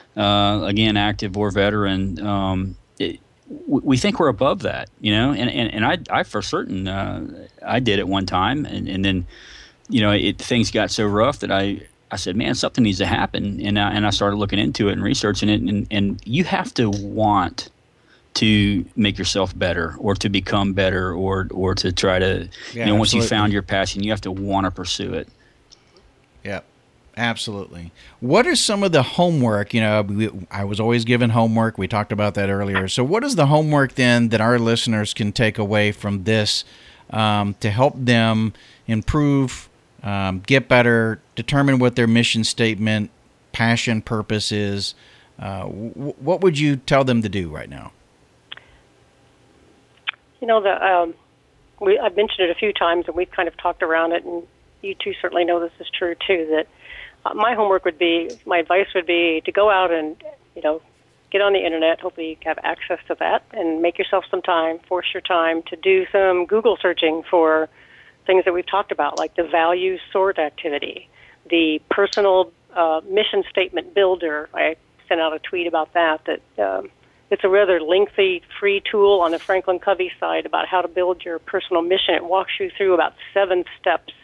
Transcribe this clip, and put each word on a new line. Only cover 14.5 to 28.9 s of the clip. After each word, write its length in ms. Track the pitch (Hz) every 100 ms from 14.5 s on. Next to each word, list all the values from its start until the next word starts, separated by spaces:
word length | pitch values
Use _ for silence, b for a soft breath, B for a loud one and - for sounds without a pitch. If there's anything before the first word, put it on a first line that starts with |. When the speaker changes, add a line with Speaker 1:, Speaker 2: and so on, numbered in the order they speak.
| 101
Speaker 1:
into 300 | 127 135 101
it 40 |
and 100 | 95
researching 440 | 98 - 104 104 104
it, 140 | 104
and, 260 | 107 104 -
and 280 | 104 101 - 107
you 180 | 135
have 300 | 170 185 180
to 160 | - 110
want 800 | 98 101 101 107 101 85 - - _ _ _ b b b
to 520 | - 110 107 101 95 - -
make 220 | 104 101
yourself 400 | 87 98 92 87
better, 380 | 92 85 82 -
or 160 | 104 95
to 140 | 107
become 440 | 98 95 104 98
better, 380 | 95 92 92 92
or, 340 | 87 95 95 90
or 220 | - 92
to 180 | 92 92
try 280 | 87 98 92
to, 280 | 95 92 90 B B
Speaker 2:
Yeah, 120 | 120 113
Speaker 1:
you 60 |
know, 40 | 104
once 160 | 110
you 60 | 117
Speaker 2:
absolutely. 80 | 113
Speaker 1:
found 240 | 110 104
your 80 | 101
passion, 400 | - 98 92 98
you 80 | 104
have 100 | 101
to 100 | 98
wanna 380 | 95 98 98 95
pursue 420 | 92 90 - 95
it. 140 | 80 - _ b b b b b b _ _ _ _
Speaker 2:
Yep. 200 | 101 92 - _ _ _ _ 110
Absolutely. 760 | 117 110 - 101 - 87 85 B B B
What 260 | 123 190 339
are 100 | 285
some 280 | - 202
of 80 | 196